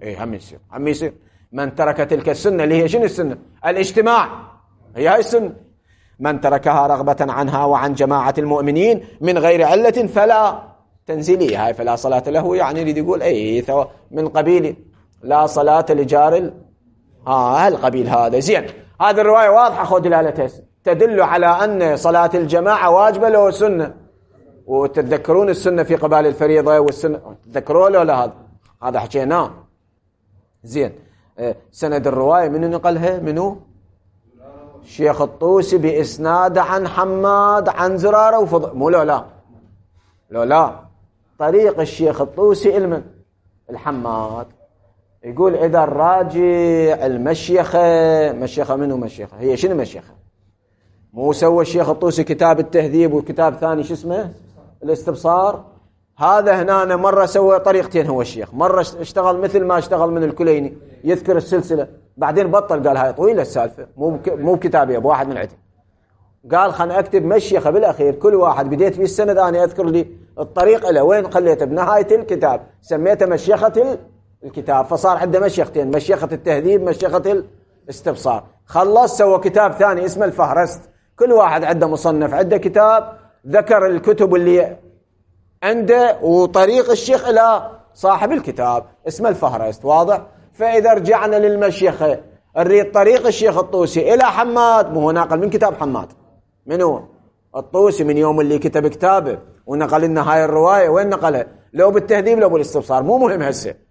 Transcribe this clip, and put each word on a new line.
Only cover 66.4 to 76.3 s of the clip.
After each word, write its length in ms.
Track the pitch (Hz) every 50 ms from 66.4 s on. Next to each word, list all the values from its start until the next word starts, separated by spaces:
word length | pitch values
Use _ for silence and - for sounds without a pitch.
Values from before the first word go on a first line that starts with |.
| - -
قال: 220 | 156 175 196 196
"خل 180 | 165 175 170 175
أكتب 340 | 175 196 180 - - 190 156
مشيخة 460 | 165 208 214 208 - 190 160 135 151
بالأخير، 440 | 156 214 220 185 151 - 143 143 139
كل 200 | 143 - 208 208
واحد 360 | 185 175 170 131 135 139 135
بديت 260 | 147 147 190 196 190
بيه 80 | 180 190
السند 340 | 185 190 - 214 208 196 190
أنا 260 | 185 175 170 175 175
أذكر 200 | 170 175 190 180
لي 220 | 165 160 170 165 - - - - _ _ -
الطريق 520 | 151 - - 180 180 208 220 214 - 185
له، 120 | 165 143
وين 280 | 135 170 202 214 190 -
خليته؟" 340 | - 180 175 170 156 151 147
بنهاية 500 | 131 147 - 254 - 208 208 202 208 214
الكتاب 520 | 233 220 - 190 147 160 143 127 - - - _ _
سميته 460 | _ - 165 151 160 190 208 - 196
مشيخة 460 | 180 175 - - 190 214 202 214 220 -
ال-، 220 | 220 254 269 233 - - - _ _ _ _ _ _ -
الكتاب، 400 | 135 - 156 - 151 139 135 131
فصار 320 | - 170 151 185 190 180
عنده 240 | 160 180 175 180 185
مشيختين، 500 | 202 196 196 180 151 - - 156 139 131
مشيخة 380 | 143 151 - - 196 - 160 156